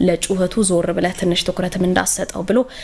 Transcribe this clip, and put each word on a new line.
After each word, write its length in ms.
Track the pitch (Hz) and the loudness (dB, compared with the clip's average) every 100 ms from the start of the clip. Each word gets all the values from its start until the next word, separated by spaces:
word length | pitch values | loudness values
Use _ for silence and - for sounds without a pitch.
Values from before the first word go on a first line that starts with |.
ለጩኸቱ 360 | 180 170 - 190 180 226 | 2 2 0 0 0 2
ዞር 240 | 196 175 175 | 2 2 0
ብለህ 240 | 175 180 - | 0 -2 0
ትንሽ 240 | 180 175 | 0 0
ትኩረትም 400 | - 185 180 190 | -2 -2 -4 0
እንዳትሰጠው 580 | 180 185 - - 185 196 | 2 2 0 -2 -6 -6
ብሎ 140 | 190 226 254 - | 0 0 0 -6